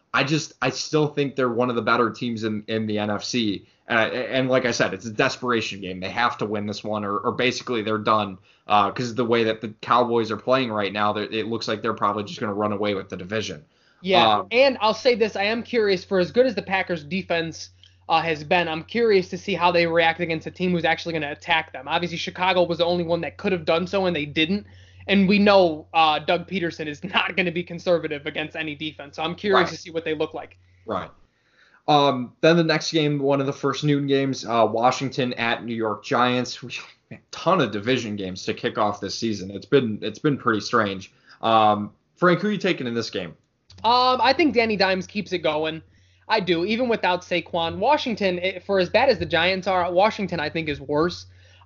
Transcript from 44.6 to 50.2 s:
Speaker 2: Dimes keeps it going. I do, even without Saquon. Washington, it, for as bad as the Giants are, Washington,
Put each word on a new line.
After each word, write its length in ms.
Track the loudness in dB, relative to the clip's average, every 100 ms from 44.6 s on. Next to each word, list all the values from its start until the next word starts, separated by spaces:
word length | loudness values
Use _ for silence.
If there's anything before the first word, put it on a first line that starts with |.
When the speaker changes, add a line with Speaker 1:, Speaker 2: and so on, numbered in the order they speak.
| 0 2
Speaker 2:
Dimes 300 | 2 0 -4
keeps 260 | -8 -6
it 60 | -2
going. 440 | -2 0 -2 -6 -12 _ _ _ -2
I 120 | 0
do, 260 | 2 0 0
even 240 | 0 0
without 320 | 0 0 0
Saquon. 560 | -2 -4 -2 -4 -4 -2
Washington, 600 | 2 2 0 -2 0 0
it, 240 | -4 -6
for 140 | -2 0
as 100 | 2
bad 180 | 4 4
as 100 | 2
the 60 |
Giants 420 | 2 2 2 0 0
are, 240 | 0 2
Washington, 500 | 4 4 2